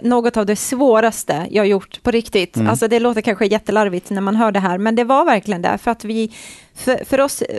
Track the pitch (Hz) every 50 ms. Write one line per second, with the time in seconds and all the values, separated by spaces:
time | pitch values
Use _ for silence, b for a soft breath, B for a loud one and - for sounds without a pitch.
0 | - 240 247 240 233 240 - 220 208 196 214 - - - 269 247 285 262 220 220
1 | 226 226 220 - - - 151 151 170 - - 214 208 202 202 190 - - - -
2 | - 247 233 233 233 - - 202 170 - - 113 110 107 113 - 226 214 233 233
3 | 233 240 226 214 208 240 202 - 226 196 214 214 - - 202 214 214 196 175 180
4 | - - 202 190 196 190 214 220 233 220 196 202 190 180 180 185 208 220 226 240
5 | 240 233 269 277 349 330 240 196 - 208 190 175 175 - 202 202 - 247 226 -
6 | - 208 220 226 220 214 B B B B B B B B B - - 254 254 -
7 | - - 277 262 277 277 - - - - -